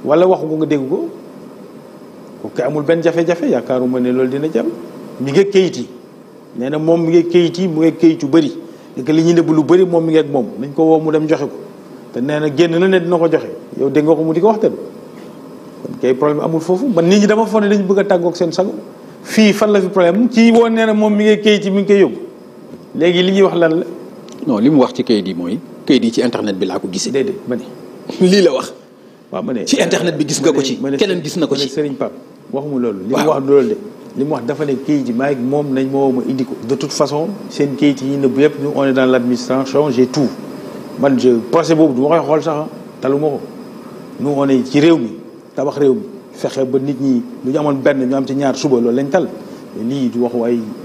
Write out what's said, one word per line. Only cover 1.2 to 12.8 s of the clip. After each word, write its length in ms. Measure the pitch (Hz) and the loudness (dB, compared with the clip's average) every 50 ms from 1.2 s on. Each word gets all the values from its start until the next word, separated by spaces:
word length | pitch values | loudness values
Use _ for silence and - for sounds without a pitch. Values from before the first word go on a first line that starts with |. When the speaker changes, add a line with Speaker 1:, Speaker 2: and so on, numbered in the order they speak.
| - - - - - - - - - - - - - - - - - - - - - - - - | -18 -20 -20 -20 -20 -20 -20 -20 -20 -20 -20 -20 -20 -20 -20 -20 -20 -20 -20 -20 -20 -20 -18 -14
Speaker 1:
kooku 120 | - - - | -14 -10 -6
kay 80 | - - | -4 -4
amul 160 | 135 151 151 | -2 -2 -2
benn 200 | 147 143 165 170 | 0 0 0 2
jafe-jafe, 460 | 160 170 160 165 165 170 170 170 294 277 | 2 0 0 2 0 0 0 -2 0 0
yaakaaruma 500 | 175 120 113 - 131 127 127 127 127 127 | 0 0 0 -2 -2 0 0 0 0 0
ne 100 | 123 123 | 0 0
loolu 160 | 123 127 131 127 | 2 0 0 0
dina 180 | 131 143 151 156 | -2 -4 -4 -2
ci 80 | - 113 | -2 -2
am. 80 | 117 339 - - - - - - - - - - | -2 -2 -6 -8 -14 -16 -16 -16 -18 -18 -10 -8
Mi 120 | 127 139 | -6 0
ngi 120 | 139 180 196 - | 2 2 2 4
kayit 260 | - 185 190 165 - | 4 2 2 2 -2
yi, 100 | 123 - - - - - - - - - - - - - - - 120 | -6 -10 -10 -14 -20 -20 -20 -20 -20 -20 -20 -20 -20 -20 -16 -10 -8
nee 100 | 123 135 | -6 -4
na 80 | 151 151 | -4 -2
moom 240 | 156 160 165 170 | 2 2 2 2
mi 80 | 165 160 | 2 4
ngi 120 | 170 175 165 - | 4 4 4 4
kayit 300 | - 175 170 165 - 180 | 4 4 2 2 0 -2
yi, 100 | 190 185 | -2 -2
mu 140 | 156 156 | 0 2
ngi 100 | 165 165 | 2 2
kayit 300 | 156 - 175 160 160 - | 2 4 4 4 4 2
yu 60 | 147 135 | -2 2
bari, 240 | 139 190 151 127 - - - - - - - - - | 2 2 2 2 -6 -8 -16 -16 -20 -20 -20 -14 -12
et 60 | - | -8
que 100 | 127 156 | -2 0
li 100 | 156 160 | 2 2
ñuy 120 | 160 170 170 | 4 4 4
nëbb 160 | 165 160 147 | 2 2 4
lu 120 | 160 156 147 | 2 2 4
bari, 200 | 143 175 185 190 | 4 4 4 4
moom 200 | 175 170 165 165 | 4 2 0 0
mi 80 | 165 | 2
ngi 60 | 156 160 | 2 2
ak 80 | 147 143 | 2 2
moom, 160 | 143 135 113 98 - - | -2 -2 -2 -4 -6 -10
nañ 120 | 127 143 139 | -10 -6 0
ko 80 | 165 160 | 2 4
woo 140 | 160 160 156 | 4 4 4
mu 100 | 160 156 | 2 0
dem 140 | 151 156 156 151 | 0 0 2 2
joxe 140 | 160 139 143 | 0 0 -2
ko. 120 | 127 - - - - - - - - - - - - | -6 -8 -12 -16 -18 -20 -20 -20 -20 -20 -20 -20 -12
Te 80 | - 120 | -6 -6
nee 180 | 123 143 151 151 | -4 -2 -2 -2
na 80 | 151 151 | -2 -2
génn 300 | 139 135 170 165 165 | 2 2 2 2 4
na 80 | 170 | 2